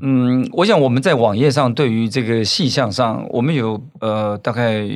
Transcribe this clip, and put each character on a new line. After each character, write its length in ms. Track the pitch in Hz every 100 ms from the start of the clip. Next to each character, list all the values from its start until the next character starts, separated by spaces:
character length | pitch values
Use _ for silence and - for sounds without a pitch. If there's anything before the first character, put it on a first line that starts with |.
嗯， 480 | 139 131 123 127 127
我 140 | - 196
想 140 | 190
我 80 | 135
们 120 | 123
在 120 | 180
网 240 | 143 113 104
页 120 | 147
上 220 | 139 131
对 200 | 113 135
于 160 | 113 113
这 140 | 120
个 200 | 113 117
细 240 | 107 - 139
项 240 | 135 117
上， 320 | 98 120 117 -
我 100 | -
们 140 | 131
有， 260 | 156 113 107 143 -
呃， 380 | 110 107 107 104
大 120 | 123
概， 300 | 110 117 107 104